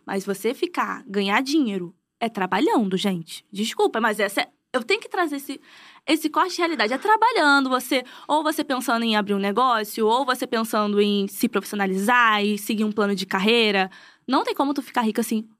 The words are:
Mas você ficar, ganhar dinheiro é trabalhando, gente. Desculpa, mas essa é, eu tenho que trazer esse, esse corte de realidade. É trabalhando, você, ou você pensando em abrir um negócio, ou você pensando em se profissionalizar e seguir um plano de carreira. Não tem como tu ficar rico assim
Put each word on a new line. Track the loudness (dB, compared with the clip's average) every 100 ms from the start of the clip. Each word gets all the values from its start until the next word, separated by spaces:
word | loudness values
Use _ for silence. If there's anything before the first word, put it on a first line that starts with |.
| -8
Mas | -6 -4
você | -4 -4
ficar, | -2 -4 -4 -4 -6 -6
ganhar | -4 0 0
dinheiro | 2 0 0 -2 -6 -14 _ -6
é | -6
trabalhando, | -2 -2 0 2 2 2 0
gente. | 0 -4 -8 -16 -12
Desculpa, | -6 -4 0 0 2
mas | 0 0
essa | -2 -2
é, | -6 _ _
eu | -4
tenho | -2 -4
que | -2
trazer | -2 -2 -4
esse, | -10 -14 _ -20 -20 -10 -2
esse | 0 0
corte | 0 0
de | 0
realidade. | -2 0 0
É | 0
trabalhando, | 2 2 2 4 4 4 2
você, | -2 0 -2 -2 -10 -2
ou | 0
você | 0 -2
pensando | -2 -4 -2 0
em | 2 0
abrir | 0
um | 0
negócio, | 0 2 2 0 -2 0 2
ou | 2 0
você | -2 -2
pensando | -2 0 0 0 2
em | 2 2 -2
se | -2 -2
profissionalizar | -2 -4 -2 -2 0 2 4 4 4 0
e | -2
seguir | -2 -2 -2
um |
plano | 0 0 -2
de | -2
carreira. | 0 4 4 4 2 0 -6 -20 _ -2
Não | 0
tem | 0 0
como | -2
tu | -2
ficar | -4 -2
rico | 0 0
assim | -2 -4 -6